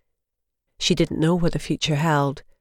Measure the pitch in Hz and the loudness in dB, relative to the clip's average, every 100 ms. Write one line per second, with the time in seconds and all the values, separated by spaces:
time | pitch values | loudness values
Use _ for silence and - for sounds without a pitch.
0 | _ _ _ _ _ _ _ _ - 180 | _ _ _ _ _ _ _ _ -2 0
1 | 165 - 160 180 165 - - 151 - 147 | 0 0 0 2 0 -2 -4 -4 -2 0
2 | 165 147 143 135 - _ | 2 2 0 -4 -14 _